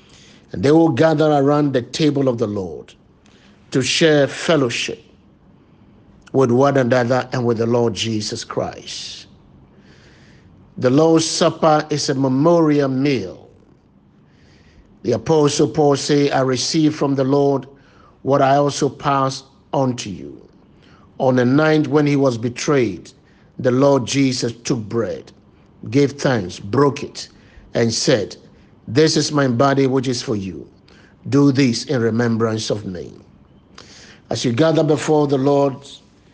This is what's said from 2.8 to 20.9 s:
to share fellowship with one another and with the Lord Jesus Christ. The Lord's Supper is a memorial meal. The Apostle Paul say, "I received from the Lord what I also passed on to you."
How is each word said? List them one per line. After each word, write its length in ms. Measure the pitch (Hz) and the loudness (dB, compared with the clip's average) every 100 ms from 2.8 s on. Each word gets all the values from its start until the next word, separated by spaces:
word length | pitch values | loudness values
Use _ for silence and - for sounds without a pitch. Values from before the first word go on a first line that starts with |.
| - - _ _ _ _ _ _ _ | -18 -20 _ _ _ _ _ _ _
to 120 | 135 | -4
share 440 | 123 - 165 147 135 | -2 2 4 4 2
fellowship 800 | - - 156 123 - - - - _ _ _ _ _ _ _ - - _ _ - | -2 -2 0 0 -4 -8 -10 -18 _ _ _ _ _ _ _ -20 -20 _ _ -4
with 180 | 131 127 | 0 2
one 280 | 123 143 135 | 4 2 2
another 500 | 120 127 117 127 123 | 2 0 0 -2 -2
and 120 | 131 120 | -4 -2
with 120 | 110 | 0
the 80 | 117 | 0
Lord 280 | 120 117 | 0 0
Jesus 520 | 95 113 107 107 113 - | -2 -4 -4 -6 -10 -8
Christ. 840 | - - - - - - - - - - - - - - - - - - - - - - - | -8 -8 -10 -16 -14 -14 -18 -20 -20 -20 -20 -20 -20 -20 -20 -20 -20 -20 -20 -20 -20 -20 -2
The 120 | 127 | 2
Lord's 360 | 139 160 160 160 | 4 4 4 2
Supper 600 | - 170 - 165 151 139 | 0 0 2 2 2 0
is 200 | 147 - | -4 -2
a 60 | 135 | -2
memorial 720 | 135 131 165 170 156 143 135 | 0 2 4 4 4 2 0
meal. 600 | 131 143 123 92 76 - - _ _ _ _ _ _ _ _ _ _ _ - _ _ | 0 0 -2 -6 -14 -20 -20 _ _ _ _ _ _ _ _ _ _ _ -20 _ _
The 80 | - | -4
Apostle 560 | 117 - 160 147 - 143 | -2 2 2 2 2 0
Paul 300 | 156 147 139 | 2 2 2
say, 340 | - 147 143 | 0 0 2
"I 100 | 139 | 0
received 540 | 131 127 - 165 151 151 | -2 -2 -2 0 0 0
from 200 | 143 135 | -2 0
the 100 | 131 | 0
Lord 420 | 143 143 135 - - _ _ - _ | 2 2 0 -6 -20 _ _ -20 _
what 200 | 131 139 | 0 2
I 140 | 135 139 | 4 4
also 320 | 143 139 139 | 2 0 -4
passed 560 | 127 147 139 135 135 - _ _ | -2 -2 0 -2 -4 -14 _ _
on 240 | 139 131 120 | -2 -2 -4
to 120 | 98 | -10
you." 320 | 82 71 60 - _ _ _ _ | -12 -14 -18 -20 _ _ _ _